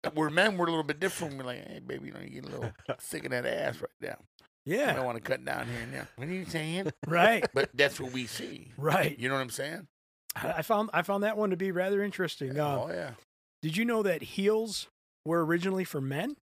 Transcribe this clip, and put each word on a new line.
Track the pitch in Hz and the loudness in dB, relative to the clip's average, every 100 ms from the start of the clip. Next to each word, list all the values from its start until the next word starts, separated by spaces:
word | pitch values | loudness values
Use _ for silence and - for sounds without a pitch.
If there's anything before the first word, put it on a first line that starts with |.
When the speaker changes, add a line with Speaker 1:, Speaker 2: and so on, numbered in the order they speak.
| - | -2
Speaker 1:
we're | 151 156 | 0 2
men, | 160 208 185 | 4 4 4
we're | 170 | 2
a | |
little | 165 | 2
bit | 147 151 | 0 0
different. | 185 - 165 139 | 0 -2 -6 -6
We're | 127 | -8
like, | 123 - | -8 -10
"Hey, | - | -14
baby, | 127 135 143 | -8 -8 -8
you | |
know, | - | -12
you | 135 | -12
get | 131 139 | -12 -10
a | |
little | 139 117 - - | -6 -6 -8 -8
Speaker 2:
<laughs> | - | -8
Speaker 1:
thick | - - | -6 -8
in | - | -2
that | 123 123 | -2 0
ass | 156 143 117 | 0 -2 -4
right | - _ | -8 _
now. | - - - _ _ _ - | -10 -10 -16 _ _ _ -4
Speaker 2:
Yeah. | 196 277 | 0 0
Speaker 1:
You | 139 | 0
might | 127 | -2
wanna | 117 | -4
cut | - 131 | -2 -4
down | 131 135 120 | -2 -4 -4
here | 120 | -6
and | 117 | -6
there." | 135 - - | -8 -10 -10
What | 139 | -6
are | |
you | 185 170 | -6 -4
saying? | 165 156 175 190 - - | -4 -2 -2 -4 -6 0
Speaker 2:
Right. | 170 190 226 233 135 | 6 6 6 2 2
Speaker 1:
But | - | 0
that's | 123 143 - | 4 4 4
what | 131 | -6
we | 127 120 | -4 -6
see. | - - - - - | -6 -8 -10 -14 -4
Speaker 2:
Right. | 147 185 151 - | 2 4 2 0
Speaker 1:
You | 123 | 0
know | |
what | 135 | 0
I'm | 127 | -2
saying? | 110 139 170 - _ _ _ _ - | -6 -6 -6 -14 _ _ _ _ -4
Speaker 2:
I, | - 165 | -2 -2
I | |
found, | 156 214 220 | 2 2 2
I | 165 | 0
found | 175 202 | 2 2
that | 208 214 | 2 2
one | 214 | 0
to | 180 | 2
be | 190 | 0
rather | 180 185 202 | 2 2 2
interesting. | 208 185 175 - 135 139 | 0 0 -4 -2 -4 0
Speaker 1:
Yeah. | 147 | 2
Speaker 2:
Um, | 139 | 0
Speaker 1:
Oh, | 143 | -2
yeah. | 175 156 113 _ _ _ _ | -4 -6 -10 _ _ _ _
Speaker 2:
did | 156 160 | -4 0
you | 233 | 2
know | 226 | 4
that | 202 165 | 6 4
heels | - - 196 220 226 196 - _ _ _ 151 | 0 2 4 4 2 -4 -8 _ _ _ 0
were | 170 | 2
originally | 160 175 185 190 180 | 4 4 2 0 0
for | 151 | -2
men? | 135 139 226 294 | -2 -2 -2 -6